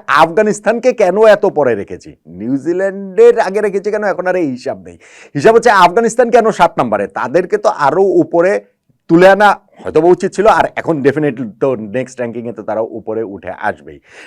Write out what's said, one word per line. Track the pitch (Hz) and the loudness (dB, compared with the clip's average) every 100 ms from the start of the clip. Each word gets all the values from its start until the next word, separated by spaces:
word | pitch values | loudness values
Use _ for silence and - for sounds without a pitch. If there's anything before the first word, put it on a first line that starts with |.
| - | 2
আফগানিস্তানকে | 143 165 170 214 - - 233 247 | 2 2 2 0 -2 -2 -2 0
কেন | 220 190 190 220 | 0 0 4 4
এত | 202 196 | 4 2
পরে | 156 127 | 0 0
রেখেছি, | 107 92 87 - - 76 | -2 -6 -14 -18 -20 -20
নিউজিল্যান্ডের | 87 113 135 139 180 196 190 196 185 233 226 | -12 -6 -6 -4 -4 -4 -6 -4 2 4 4
আগে | 180 196 | -2 -4
রেখেছি | 214 196 196 | -4 -4 -4
কেন, | 208 | -4
এখন | 208 170 180 | -4 -4 -4
আর | 185 | -2
এই | 156 | -4
হিসাব | 123 135 104 | -6 -10 -12
নেই। | 90 85 _ - - | -14 -20 _ -20 -12
হিসাব | 147 185 | 0 2
হচ্ছে | 226 233 | 4 4
আফগানিস্তান | 202 175 180 233 226 240 | 4 4 2 0 0 2
কেন | 233 220 | 2 2
সাত | - 170 - | 2 0 0
নম্বরে, | 127 101 98 | -2 -2 -4
তাদেরকে | - 120 156 180 208 | -6 -4 -2 -2 -2
তো | - | -2
আরও | 156 143 160 | 0 0 2
উপরে | 196 170 - 170 180 208 - _ _ _ - | 2 2 2 2 0 0 -6 _ _ _ 0
তুলে | 165 185 | 4 6
আনা | 196 208 185 _ - | 4 2 0 _ -16
হয়তো | 92 156 | -4 0
বা | 170 | 2
উচিত | 175 190 | 2 0
ছিল, | - 214 | 0 2
আর | 165 147 - | 2 0 -4
এখন | 131 156 | -4 -2
definitely | 131 131 147 117 117 92 | 0 0 -2 -4 -10 -4
তো | 139 120 | -4 -4
নেক্সট | 107 120 127 - | -6 -8 -8 -8
র‍্যাঙ্কিংয়ে | 120 117 117 | -10 -10 -12
তো | 110 | -10
তারা | 107 107 | -8 -6
উপরে | 113 117 95 110 | -6 -8 -8 -8
উঠে | 107 98 87 | -8 -10 -14
আসবেই। | - 104 80 73 71 _ - | -8 -8 -8 -12 -20 _ -20